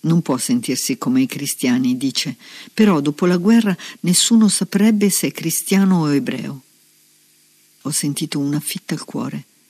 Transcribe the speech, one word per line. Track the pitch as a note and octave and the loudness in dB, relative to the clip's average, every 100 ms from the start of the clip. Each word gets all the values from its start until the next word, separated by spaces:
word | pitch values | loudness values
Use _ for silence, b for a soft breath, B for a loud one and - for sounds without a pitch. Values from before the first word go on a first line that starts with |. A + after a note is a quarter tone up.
Non | D#3+ E3+ | 2 0
può | D#3+ C3 | 2 -4
sentirsi | - B2 A2+ B2+ - C3+ | 0 -2 -2 -4 -4 -4
come | - C3 | 0 0
i | C3 | 0
cristiani, | - C#3+ - B2+ B2 B2+ B2+ | -2 -8 -4 0 0 0 0
dice, | C3+ B2+ D3 C#3 B B B | -2 -4 -8 -10 B B B
però | - G#3+ E3 | 2 4 4
dopo | C#3+ D3 F3+ | 0 0 0
la | F3+ | 2
guerra | F3+ A#3 G#3+ F3+ B B | 4 4 4 -2 B B
nessuno | E3+ F3+ - A3+ G#3+ | 0 0 4 4 4
saprebbe | - F#3 G3 G#3+ G#3+ G3+ | 2 -2 2 2 4 2
se | F#3+ C#3+ | 0 -4
è | |
cristiano | - D#3+ - - G3 G3 F3+ | -4 -6 -6 0 2 4 4
o | D#3 | 2
ebreo. | C#3+ B2+ B2+ A2+ C#3 _ _ _ _ _ _ _ _ _ _ _ _ | 0 0 -6 -8 -12 _ _ _ _ _ _ _ _ _ _ _ _
Ho | C3+ | -8
sentito | D3+ D3 C#3 D#3 D#3 | -4 -4 -4 -6 -4
una | C#3+ D3 | -2 -2
fitta | - - _ | -4 -10 _
al | D3+ | -8
cuore. | - C#3+ B2 C#3+ C3+ b b | -8 -8 -8 -10 -14 b b